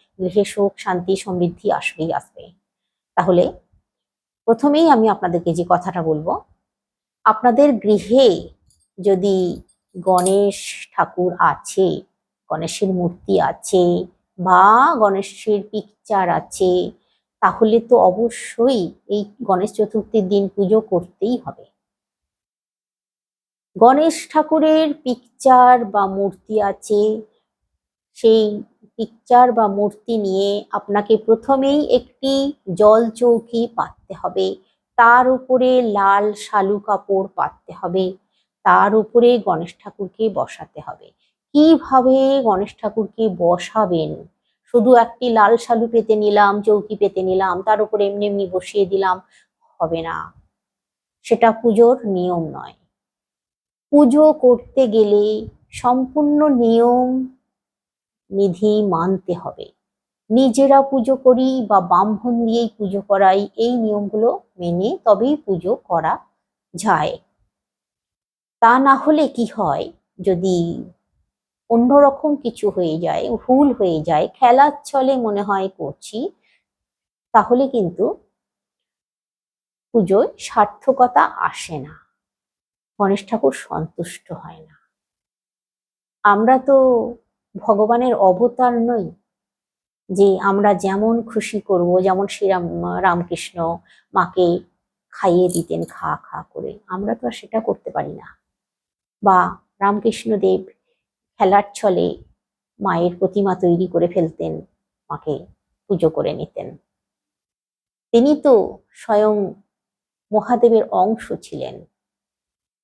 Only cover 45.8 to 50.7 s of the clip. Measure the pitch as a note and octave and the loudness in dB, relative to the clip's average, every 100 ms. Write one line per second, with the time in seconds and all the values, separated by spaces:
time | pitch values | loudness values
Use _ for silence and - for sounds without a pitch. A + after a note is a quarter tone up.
45.8 | A3+ A#3 A3 G#3+ G#3 G#3 G3+ G#3 G#3 G#3 | 0 0 0 0 2 2 2 2 0 0
46.8 | G#3 G#3+ G3 F#3+ F#3 F#3+ F#3+ F3+ G3+ G#3 | 0 -2 -2 -2 -2 0 -2 -2 -2 0
47.8 | G#3 G#3+ G3+ G3+ G#3 G3+ F#3 F#3 - G#3 | 0 -2 -2 -2 -4 -4 -4 -6 -4 -2
48.8 | F#3 G3 F#3 F#3 - _ _ _ _ - | -2 0 -2 -2 -8 _ _ _ _ -8
49.8 | E3 E3 E3 E3 - _ _ _ _ | -6 -4 -8 -10 -12 _ _ _ _